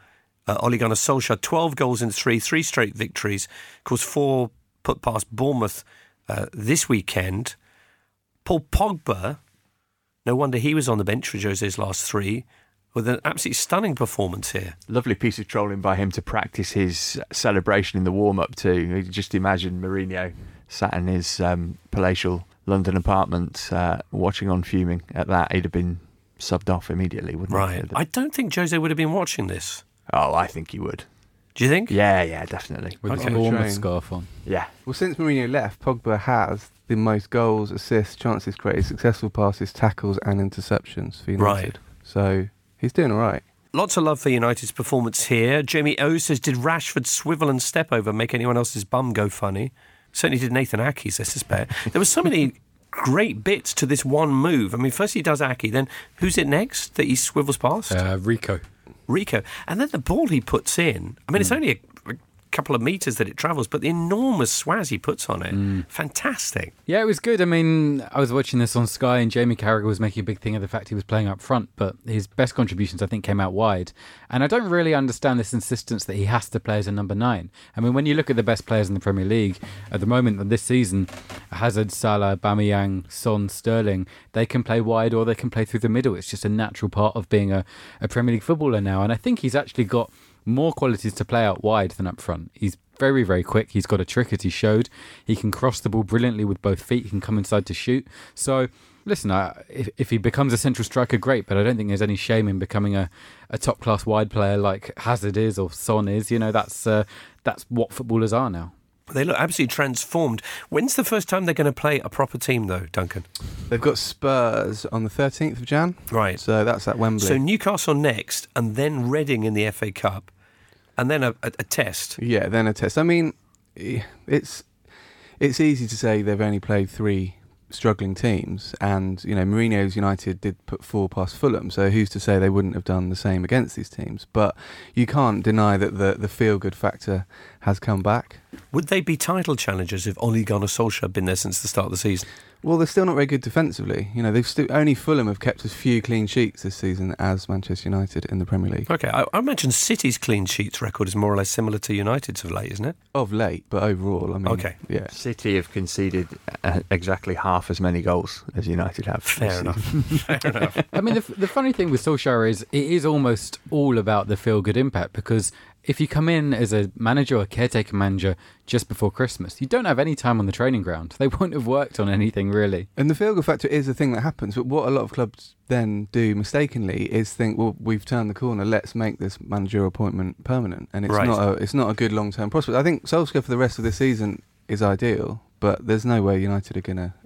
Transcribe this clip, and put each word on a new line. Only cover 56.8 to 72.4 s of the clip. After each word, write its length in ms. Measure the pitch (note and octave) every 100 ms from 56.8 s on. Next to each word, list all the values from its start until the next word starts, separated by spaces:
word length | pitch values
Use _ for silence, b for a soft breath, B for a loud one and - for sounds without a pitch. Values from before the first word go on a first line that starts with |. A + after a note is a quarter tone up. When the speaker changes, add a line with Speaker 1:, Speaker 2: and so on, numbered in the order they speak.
| - -
Speaker 1:
that 80 | C#3
he 100 | B2+
swivels 420 | - - C#3+ C3
past? 340 | B2+ F3+ -
Speaker 3:
Uh, 260 | F2+ F#2 F#2+
Rico. 400 | G2 A2+ - F#2 - _ - - -
Speaker 1:
Rico. 360 | C#3 G3+ C3+ B B -
And 120 | F3+
then 100 | D4
the 100 | D#3+
ball 280 | - G3+ D4+
he 140 | D3
puts 380 | - D#3 - -
in, 360 | E3+ G2+ F2+ - -
I 40 |
mean, 100 | F#3+
it's 100 | G3+
Speaker 3:
Mm. 40 | C#4
Speaker 1:
only 140 | C#4 A#2+ - - -
a, 40 |
a 20 | B2 _ _ _
couple 240 | - C#3+ B2+
of 60 |
metres 360 | A#2+ F#3 - A2
that 100 | G2+
it 100 | -
travels, 300 | D#3 D#3+ A2+
but 140 | D3
the 60 | C#3+
enormous 760 | E3+ E3+ G3+ C4 G#3 B2 -
swaz 260 | - G3+ D3+
he 80 | G2+
puts 320 | - - -
on 140 | -
it. 100 | F2+
Speaker 3:
Mm. 320 | G2 G2 F#2+ E2 - D3
Speaker 1:
Fantastic. 600 | - - C4 - - - - -
Speaker 3:
Yeah, 120 | F#3
it 40 | A3
was 140 | G3
good. 200 | A#3 A3
I 40 | F3+
mean, 580 | E3 E3 D#3+ D3+ C#3 A#2
I 80 | C3+
was 140 | C3
watching 240 | B2+ C3+ B2+
this 160 | A#2 A#2+
on 120 | A#2
Sky 320 | - B2+ B2
and 100 | A#2
Jamie 260 | A#2+ A#2+ A2+
Carragher 280 | G#2 A2 G#2+
was 140 | G2+
making 220 | G#2+ G#2
a 20 |
big 160 | F#2 G2+
thing 160 | A2 G#2+
of 60 |
the 40 | G2
fact 220 | A2 -
he 60 | G#2
was 80 |
playing 240 | - A2 G#2
up 120 | F#2+
front, 280 | - B2+ G#2 -
but 200 | G2 - -
his 180 | A2 G2
best 300 | -